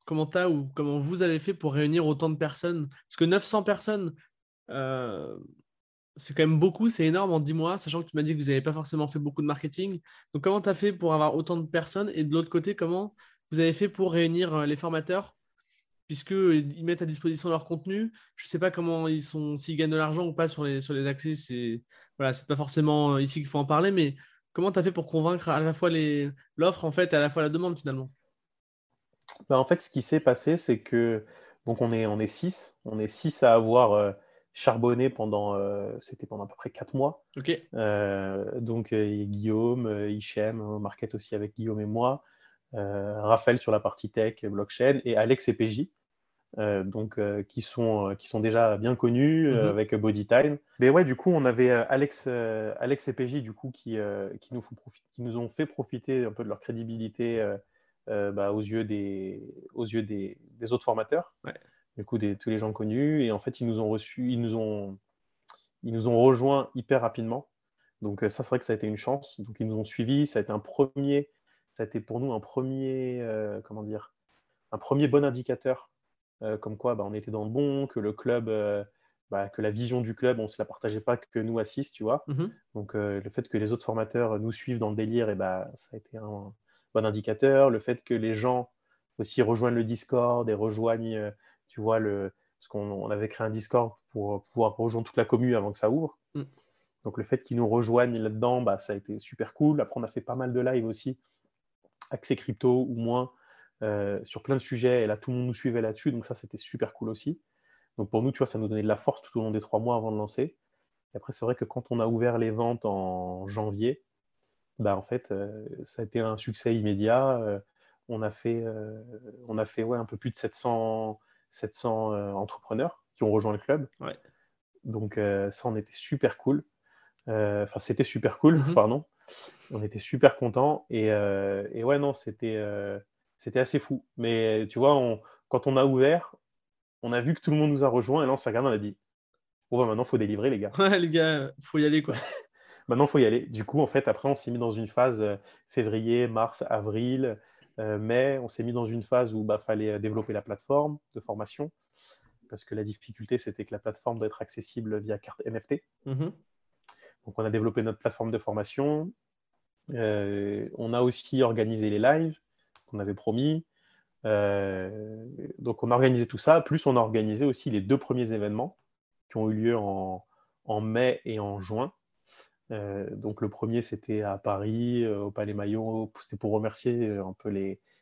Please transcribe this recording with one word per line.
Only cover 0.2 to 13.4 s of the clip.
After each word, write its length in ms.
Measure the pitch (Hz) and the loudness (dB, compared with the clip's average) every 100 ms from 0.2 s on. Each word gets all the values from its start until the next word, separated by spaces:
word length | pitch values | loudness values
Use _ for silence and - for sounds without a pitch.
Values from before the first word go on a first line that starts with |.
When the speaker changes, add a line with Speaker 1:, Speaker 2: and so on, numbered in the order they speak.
| 156 | 0
Speaker 1:
t'as 240 | 180 180 | 2 2
ou 220 | 147 135 | 2 -2
comment 240 | 143 147 143 | -2 0 0
vous 240 | 143 180 | 0 2
avez 160 | 180 160 | 2 2
fait 160 | 175 | -2
pour 220 | 185 151 143 | -2 0 2
réunir 320 | 151 165 156 | 2 4 2
autant 240 | 143 160 | 2 0
de 60 | 151 | 0
personnes ? 520 | 151 - 175 170 139 | -4 -2 -4 -2 -6
Parce 260 | - _ - | -10 _ 2
que 100 | 170 | 4
neuf 180 | 190 | 4
cents 180 | - 214 | 4 0
personnes, 540 | 202 196 - 208 170 156 _ _ _ _ - | 2 0 0 -2 -4 -8 _ _ _ _ -10
euh, 640 | 131 131 131 123 90 69 50 - - _ _ _ _ _ - | -6 -4 -4 -4 -6 -8 -12 -16 -20 _ _ _ _ _ -18
C'est 180 | - 143 | -8 2
quand 100 | 156 | 4
même 140 | 156 | 6
beaucoup, 300 | 185 - 226 | 4 4 0
c'est 160 | 226 160 | 4 2
énorme 260 | 180 196 | 2 2
en 80 | 160 | 0
dix 140 | 147 | 0
mois, 240 | 160 160 196 | 0 0 -2
sachant 260 | 151 165 | -4 -6
que 60 | 165 | -4
tu 80 | 151 | -2
m'as 40 | |
dit 120 | 151 | -2
que 40 | 151 | 0
vous 120 | 139 | 2
avez 120 | 135 | 2
pas 120 | 147 | 0
forcément 340 | 156 147 160 147 | -4 -4 -2 -2
fait 100 | 151 | -4
beaucoup 240 | 147 143 | -4 -2
de 60 | 147 | -2
marketing. 540 | 143 151 180 196 180 _ - _ | -2 -4 -4 -4 -6 _ -20 _
Donc, 100 | 147 | 0
comment 160 | 190 202 | 2 2
t'as 140 | 202 | 2
fait 180 | 185 202 | 2 0
pour 220 | 180 170 | 0 2
avoir 220 | 156 151 151 | 4 4 2
autant 200 | 165 170 | -2 -4
de 100 | 156 | -2
personnes ? 460 | 165 160 196 208 | -2 -2 -4 -4
Et 120 | 156 151 | -2 0
de 80 | |
l'autre 160 | 165 165 | 0 2
côté, 260 | 170 185 202 | 0 -2 -2
comment 400 | 170 180 208 _ - _ | -2 -2 -4 _ -20 _